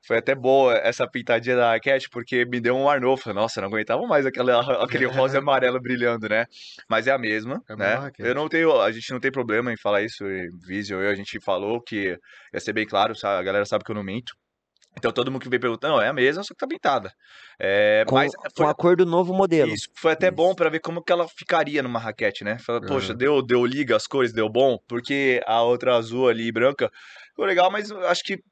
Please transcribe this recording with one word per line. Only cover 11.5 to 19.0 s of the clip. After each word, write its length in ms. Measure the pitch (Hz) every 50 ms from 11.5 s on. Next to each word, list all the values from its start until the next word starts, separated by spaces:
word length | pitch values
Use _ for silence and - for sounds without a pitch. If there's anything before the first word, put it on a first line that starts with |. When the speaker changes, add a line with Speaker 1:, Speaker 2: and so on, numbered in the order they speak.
| 95 90 101 104 117 120
Speaker 1:
que 360 | 120 - 117 104 98 92 85 85 _ - - - - - -
ia 60 | 101
ser 140 | - - 107
bem 120 | 110 107
claro, 300 | 104 107 98 104 113 113
sabe? 240 | - - 101 101 92
A 40 | 90
galera 220 | 95 98 104 104
sabe 180 | - 110 104 -
que 80 | -
eu 40 | 110
não 80 | 107 101
minto. 300 | 95 98 120 123 - - _ _ _ _ _ _ _ _ _ _ _ _
Então 140 | - - 117
todo 200 | - 127 123 143
mundo 100 | 135 131
que 80 | - 127
vem 100 | 123 120
perguntando, 340 | 123 120 113 110 - 151 151
não, 80 | 123
é 60 | 104 120
a 40 | 147
mesma, 300 | 135 123 135 151 185 202
só 60 | - -
que 40 | _
tá 80 | -
pintada. 460 | 269 330 - - 175 135 120 98 92 _ _ _ _ - - - - - _
É, 440 | 95 95 98 101 104 104 107 110 110
Speaker 2:
Com, 80 | 110 131
Speaker 1:
mas 160 | 131 147 139 -
Speaker 2:
com 140 | - - - _
Speaker 1:
foi 80 | - 160
Speaker 2:
a 80 | 147 139
cor 220 | - - 175 180
do 80 | 170